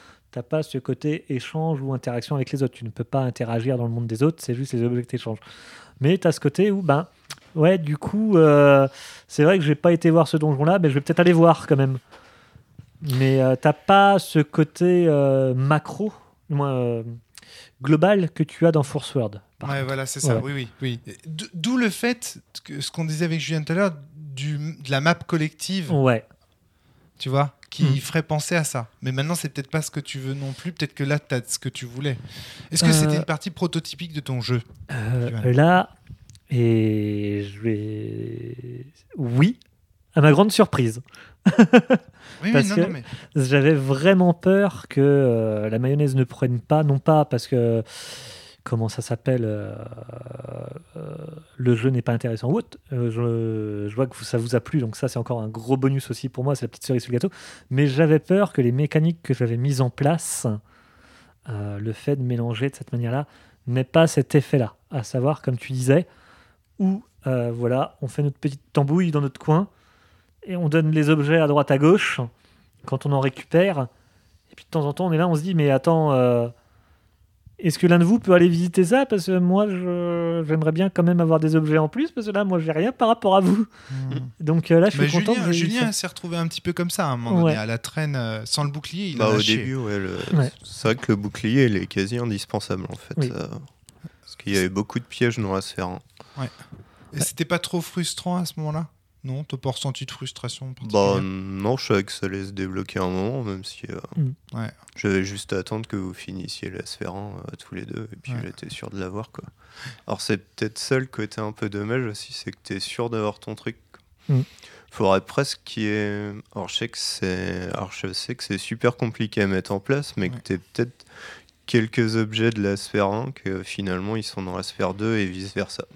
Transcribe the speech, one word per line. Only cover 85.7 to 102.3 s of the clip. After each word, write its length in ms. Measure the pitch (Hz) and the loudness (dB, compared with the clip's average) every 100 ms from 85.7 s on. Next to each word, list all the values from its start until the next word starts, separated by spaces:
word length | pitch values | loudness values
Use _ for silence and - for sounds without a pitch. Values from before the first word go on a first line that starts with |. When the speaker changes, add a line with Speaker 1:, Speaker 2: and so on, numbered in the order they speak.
Speaker 2:
Julien 140 | 233 233 | 0 0
Speaker 1:
ça. 40 | |
Speaker 2:
s'est 140 | 196 180 | -2 -6
retrouvé 300 | - 175 170 | -8 -6 -4
un 100 | 165 | -4
petit 140 | - | -4
peu 120 | 175 | -6
comme 180 | 175 175 | -4 -4
ça, 160 | - 156 | -2 -2
à 20 | |
un 80 | 123 | -2
moment 200 | 117 175 | 0 2
Speaker 1:
Ouais. 140 | 165 | 4
Speaker 2:
donné, 20 | 110 | 2
à 100 | 110 | -2
la 140 | 117 | -6
traîne, 360 | - 156 151 135 | -6 -6 -4 -4
euh, 300 | 113 110 113 | -4 -6 -4
sans 200 | - 143 | -2 -2
le 40 | |
bouclier, 380 | 147 - 175 202 | -4 -10 -8 -6
il 80 | 123 | 0
Speaker 3:
Bah, 80 | 110 | 2
Speaker 2:
a 40 | |
Speaker 3:
au 80 | 107 | 4
Speaker 2:
lâché. 200 | 104 113 | 2 0
Speaker 3:
début, 180 | 131 131 | -2 -4
ouais, 200 | 110 101 | -4 -4
le, 180 | 95 92 - 160 | -4 -6 0 2
Speaker 1:
Ouais. 140 | 127 - | 2 -2
Speaker 3:
c'est 260 | - - 113 | -16 -4 -2
vrai 60 | 117 | 0
que 160 | - | 0
le 40 | 104 | 0
bouclier, 500 | 101 - 107 135 123 | -2 -4 0 4 4
il 100 | 98 | 2
est 120 | 92 | -2
quasi 300 | 101 98 120 | -2 -2 -4
indispensable, 640 | 120 98 - 107 - 92 - | -4 -6 -6 -6 -4 -6 -8
en 80 | - | -12
fait, 200 | - 160 | -8 -4
Speaker 1:
Oui. 140 | 127 - | -4 -4
Speaker 3:
euh, 120 | - - 139 _ _ _ - _ | -10 -12 -16 _ _ _ -20 _
parce 140 | - - | -20 -12
qu'il 180 | 101 | -4
y 40 | 98 | 0
avait 120 | 92 | 0
beaucoup 300 | 95 - 123 | -2 -4 -6
de 60 | - | -8
pièges 340 | - 120 113 | -2 0 0
dans 140 | 101 95 | -4 -4
la 60 | |
sphère, 260 | - - 90 | -6 -8 -8
hein. 140 | 92 - - - - | -10 -16 -20 -18 -12
Speaker 2:
Ouais. 120 | 131 - - - - _ - | -12 -12 -20 -20 -20 _ -12
Et 40 | 147 | -8
Speaker 1:
Ouais. 60 | - | -6
Speaker 2:
c'était 200 | - 160 | -6 -4
pas 120 | 170 | -4
trop 240 | - 175 | -2 -6
frustrant 560 | - 185 165 - 180 180 | -6 -6 -6 -6 -4 -4
à 80 | 170 | -4
ce 80 | - | -6
moment-là ? 320 | 151 156 160 _ _ _ | -6 -6 -8 _ _ _
Non, 200 | 135 131 | -10 -10
t'as 140 | 156 131 | -8 -6
pas 140 | 139 | -6
ressenti 340 | - 139 - 135 | -4 -6 -8 -12
de 60 | |
frustration 560 | - 127 - 123 - 131 | -12 -14 -12 -12 -12 -14
Speaker 3:
Bah, 60 | 127 | -12
Speaker 2:
particulière ? 460 | 107 104 98 98 | 0 4 4 2
Speaker 3:
non, 540 | 95 95 95 95 104 131 | -2 -6 -8 -4 -2 -2
je 100 | - | 0
savais 160 | 101 | 0
que 80 | 98 | 0
ça 160 | - | -6
allait 180 | 98 | -6